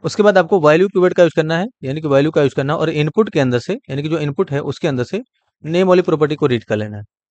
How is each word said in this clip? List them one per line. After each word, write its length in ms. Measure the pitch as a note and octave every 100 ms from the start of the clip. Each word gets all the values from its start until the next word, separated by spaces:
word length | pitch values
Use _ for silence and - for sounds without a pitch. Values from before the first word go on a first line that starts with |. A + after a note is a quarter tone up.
उसके 180 | D3+ -
बाद 160 | G#3 F#3+
आपको 220 | E3+ G3
वैल्यू 280 | D3+ D#3+ G3
कीवर्ड 260 | F#3+ F3+
का 80 | F3+
यूज़ 120 | E3+ E3+
करना 220 | D#3 E3
है, 80 | A3 -
यानी 160 | C3 D3+
कि 80 | D#3
वैल्यू 220 | C#3 D3+
का 120 | D#3+
यूज़ 120 | C#3+
करना 180 | - C3+
है, 60 | D#3+
और 120 | D#3+
इनपुट 380 | D#3 D3+ G#3+ G#3+
के 100 | D#3+
अंदर 180 | C3 B2
से, 160 | - A#3 -
यानी 120 | C#3
कि 60 | D3+
जो 100 | D#3+
इनपुट 320 | D3 C#3 F#3+
है 100 | C#3+
उसके 260 | C#3+ - E3+
अंदर 160 | B2+
से 160 | A#2+ G3 B3+ _ _ _
नेम 240 | D3 E3+ F#3+
वाली 140 | F3+
प्रॉपर्टी 320 | F3 D#3 D3 D3
को 100 | D3
रीड 180 | A#2+
कर 120 | - G#2+
लेना 200 | G#2+ G#2
है। 80 | G#2+ _ _